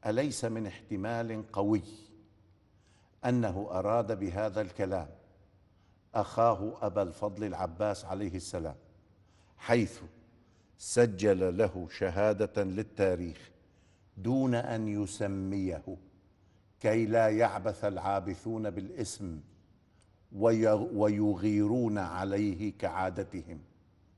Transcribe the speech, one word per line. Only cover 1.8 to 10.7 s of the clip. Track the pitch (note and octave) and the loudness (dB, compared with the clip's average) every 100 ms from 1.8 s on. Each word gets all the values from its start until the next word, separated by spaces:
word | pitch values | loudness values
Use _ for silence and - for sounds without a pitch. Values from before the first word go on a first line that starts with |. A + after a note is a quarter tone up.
| - - - - - _ _ _ _ _ _ _ _ _ B2 | 0 -16 -20 -20 -20 _ _ _ _ _ _ _ _ _ 0
أنه | B2 A2 F#2 G#2 | 2 2 -2 -2
أراد | F#2 G2 A2+ G2+ F#2+ | -2 2 2 2 -2
بهذا | G2 F2+ G#2+ G2 | -2 -2 -2 -2
الكلام | G2+ - G2 F#2 D2+ - - _ _ _ _ _ _ _ _ A2+ | -4 -4 -2 -2 -4 -14 -20 _ _ _ _ _ _ _ _ -2
أخاه | G2+ - A#2 G#2 G#2 A#2+ | -2 4 4 4 -2 -4
أبا | G#2+ F#2+ | -2 0
الفضل | F#2+ D#2+ G#2 G2 | -2 -2 -8 -4
العباس | G#2 E2+ F#2 E2 G#2+ G2 - | -6 -4 -6 -2 -2 -2 -6
عليه | F#2+ G2+ F2+ | -6 -4 -6
السلام، | - F#2 D#2+ C#2+ - - _ _ _ _ _ _ | -8 -6 -8 -10 -18 -20 _ _ _ _ _ _
حيث | - A#2+ G2+ - D#2+ - - _ _ _ _ | 2 2 2 -4 -18 -20 -20 _ _ _ _